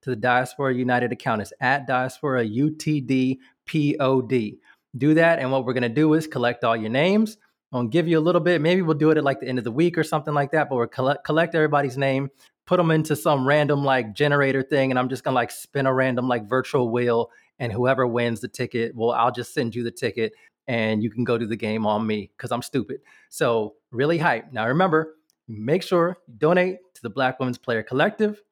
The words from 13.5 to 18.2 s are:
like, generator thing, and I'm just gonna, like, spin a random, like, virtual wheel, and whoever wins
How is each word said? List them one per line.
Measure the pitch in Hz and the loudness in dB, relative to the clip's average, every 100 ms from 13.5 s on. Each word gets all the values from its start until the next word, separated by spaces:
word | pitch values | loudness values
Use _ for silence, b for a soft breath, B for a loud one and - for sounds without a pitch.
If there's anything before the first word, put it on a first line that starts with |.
| 151 147 147 | 2 2 0
like, | 139 131 110 | 2 0 -2
generator | 101 147 143 135 135 | 0 2 4 2 0
thing, | 131 143 135 | 0 0 2
and | 127 | 0
I'm | 127 | -2
just | 131 | -4
gonna, | - | -2
like, | 131 - | 0 -2
spin | - - 143 | -6 -8 -2
a | 131 | 0
random, | 131 131 123 127 | 2 0 0 -2
like, | 123 101 | -2 0
virtual | 131 131 147 123 | -2 0 0 0
wheel, | 120 120 117 113 b b _ | 0 2 0 0 b b _
and | 120 | -6
whoever | 104 123 131 127 | -2 0 2 0
wins | 117 | 0